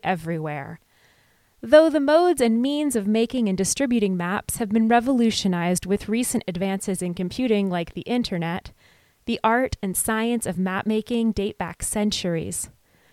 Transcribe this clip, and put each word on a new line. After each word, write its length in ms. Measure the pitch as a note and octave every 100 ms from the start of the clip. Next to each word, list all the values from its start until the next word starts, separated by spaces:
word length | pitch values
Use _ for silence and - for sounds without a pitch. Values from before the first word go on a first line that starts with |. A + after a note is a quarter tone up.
everywhere. 760 | - F3+ D#3+ E3 D#3 D3 - E3 _ _ _ _ _ _ _ _
Though 280 | A3+ D4+ D#4+
the 100 | D4
modes 420 | C#4 D#4 F4+ C#4
and 200 | A#3 A3+
means 340 | C4 D4 D4
of 120 | A#3+ G3+
making 420 | G#3+ A#3 B3+ G#3+
and 80 | F#3+
distributing 580 | F#3+ - C#4 A#3 G3+
maps 420 | F3+ F3 G3+ - -
have 120 | G#3+
been 180 | A3 A3
revolutionized 1000 | A#3 A#3+ B3+ A#3 - G3 F3 E3+ F3+ F3+
with 200 | G3 -
recent 360 | A3+ B3 A#3 -
advances 540 | F3 F#3+ F#3+ - F#3
in 140 | F3+
computing 520 | F3 F#3 - B3+ G#3 G3
like 280 | F3 E3+
the 60 | -
internet, 720 | - B3 A#3 F3 E3 F3+ - - _ _ _ _
the 140 | - A#3
art 340 | A3 A#3 C4 -
and 160 | G3 F3
science 480 | - A3 A3+ A#3+
of 120 | - E3+
mapmaking 760 | F#3 F#3+ G#3+ A3 G#3+ A#3 A3+
date 240 | G3+ G3 -
back 240 | E3+ -
centuries. 880 | - G#3+ G#3 - F3+ E3 - - - - _ _ _